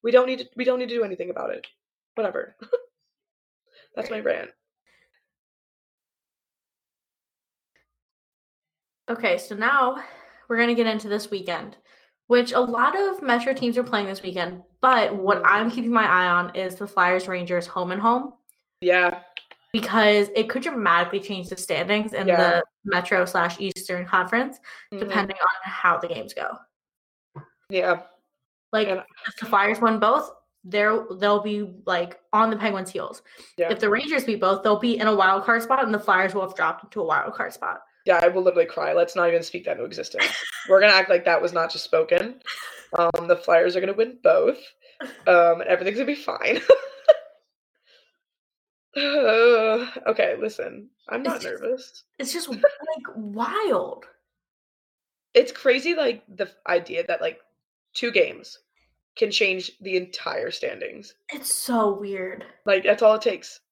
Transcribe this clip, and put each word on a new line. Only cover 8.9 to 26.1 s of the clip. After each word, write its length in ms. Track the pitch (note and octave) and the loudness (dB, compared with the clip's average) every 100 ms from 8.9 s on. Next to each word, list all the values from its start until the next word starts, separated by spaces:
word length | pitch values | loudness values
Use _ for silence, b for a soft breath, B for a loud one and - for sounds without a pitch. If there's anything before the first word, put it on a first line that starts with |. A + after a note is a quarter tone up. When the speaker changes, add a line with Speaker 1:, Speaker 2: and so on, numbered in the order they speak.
| _ - | _ -10
Speaker 2:
Okay, 280 | A#3 A3+ F3+ | -4 -2 -2
so 160 | - | -4
now 480 | G#3 A3+ C#4 B3+ C4+ B B B B B | -4 0 2 2 -2 B B B B B
we're 100 | A3+ | 0
gonna 160 | A#3+ | 2
get 120 | A#3 A3+ | 2 0
into 220 | G#3+ G#3+ | -2 -4
this 220 | G#3 G#3 | -6 -4
weekend, 460 | G3 F#3 E3 G3+ - b b b b _ | -8 -6 -8 -8 -20 b b b b _
which 260 | A#3+ A#3+ | 2 2
a 80 | B3 | 0
lot 380 | B3 A#3 C4+ F#4+ | 0 2 0 2
of 240 | G4 F#4 | -2 -2
Metro 320 | C4+ A#3+ A#3+ | 0 0 0
teams 240 | C4 A#3+ A#3 | -2 -2 -2
are 40 | |
playing 220 | B3 G#3+ G3 | -2 -2 -4
this 160 | G3 | -8
weekend, 400 | F#3 F3+ F3 F3+ - _ | -8 -6 -6 -8 -18 _
but 340 | B3+ A#3+ G3+ G3+ | 4 4 2 0
what 220 | F#3+ F#3 | 2 4
Speaker 1:
Mm-hmm. 80 | - | 4
Speaker 2:
I'm 240 | G#3 A3+ | 4 0
keeping 220 | A#3 A#3 | -2 0
my 120 | A#3 G#3+ | 2 4
eye 220 | F3+ F3+ | 4 4
on 260 | F3 F3 | 2 0
is 200 | - F#3 | -6 -8
the 120 | F#3 G3+ | -8 -6
Flyers 400 | - F3+ F#3 F#3 | 0 2 2 -2
Rangers 400 | F3+ F3 F3+ F3 | -8 -2 -4 -4
home 240 | F#3 F3+ | -6 -4
and 80 | F#3 | 0
home. 340 | A3+ A#3+ C#4 - _ _ _ _ | 2 2 -2 -14 _ _ _ _
Speaker 1:
Yeah. 400 | F3 F3+ F3 F3+ - - _ - _ | 2 4 4 0 -12 -20 _ -20 _
Speaker 2:
Because 560 | A3+ A3 G#3+ G#3 G#3 G3+ | -6 0 4 4 4 2
it 140 | G3+ A3+ | -2 -2
could 140 | C4 | -4
dramatically 580 | D4 C#4 G3 E3+ F3+ G3+ | -6 -2 2 2 2 -4
change 280 | - F#3+ F3+ | -6 -10 -10
the 80 | F#3 | -12
standings 560 | - D#3 F3+ G#3 G#3+ | -4 -4 0 -2 -2
in 140 | G#3+ F#3 | -4 2
Speaker 1:
Yeah. 80 | E3+ | 4
Speaker 2:
the 280 | F3 E3+ E3 _ | 4 2 -2 _
Metro 400 | G3 F3+ F3+ F#3+ | -4 -4 0 0
slash 340 | F3+ F#3+ E3+ F3 | 0 0 -2 -4
Eastern 440 | G3 - - F3+ F3+ | -8 -8 -8 -8 -2
Conference, 520 | F#3 F3+ A3+ - - B B B | 0 0 -2 -2 -8 B B B
Speaker 1:
Mm-hmm. 60 | G3+ G3+ | -10 -4
Speaker 2:
depending 300 | F#3+ F#3+ F#3+ | -2 -4 -2
on 120 | F3+ - | -2 -2
how 360 | F#3+ - F3+ E3+ | -8 -2 0 0
the 100 | |
games 260 | F3 | -2